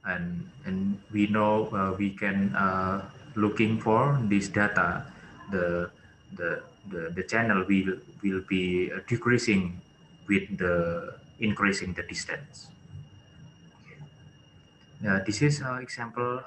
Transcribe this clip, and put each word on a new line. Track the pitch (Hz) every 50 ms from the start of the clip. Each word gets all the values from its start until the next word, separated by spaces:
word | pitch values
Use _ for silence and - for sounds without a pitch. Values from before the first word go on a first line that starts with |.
| _
And, | 101 90 87 87 87 87 85 - - - - -
and | 95 95 95 98 98 101 98 - -
we | 104 104 104
know, | 104 104 107 107 107 107 107 107 107
uh, | 110 101 95 95 92
we | 95 101 98
can, | 95 - 107 101 95 98 98 101 98
uh, | - 98 95 92 92 92 92 95 98 95 - - - - - -
looking | 107 104 104 104 - 113 110 113 110
for | - 113 110 113 131 143 143 135 117
this | 101 101 101 98 -
data, | - 104 104 104 - 95 87 87 85 - - - - - - - - - - -
the, | 98 92 87 87 87 87 87 90 - - - - - - - - -
the, | 92 87 85 80 - - - - - - 98
the, | 92 87 82 82 87
the | 90
channel | 92 - 113 113 117 113 104 95 92 92
will, | 101 98 92 95 92 - - - - -
will | - 98 95 92 92 -
be, | 95 92 92 90 90 90 92 -
uh, | 73 98 -
decreasing | - 123 120 - 120 123 117 - - 104 95 90 87 87 - - - _ _ - - - - - -
with | 101 98 95 - 98
the | 87 92 90 87 87 85 85 85 85 85 - - - - - - -
increasing | 113 107 101 - 101 101 95 - 98 90
the | 87 85 -
distance. | - - - - - 82 - - - - - - - - - - - - - - - - - - - - - - - - - - - - - - - - - - - - - - - - - - - - - - - _ - - - - - 104
Uh, | 104 98 95 -
this | - 104 -
is, | 147 147 147 143
uh, | 135 131 127
example | 127 127 123 - - 120 113 110 123 123 123 123 127 127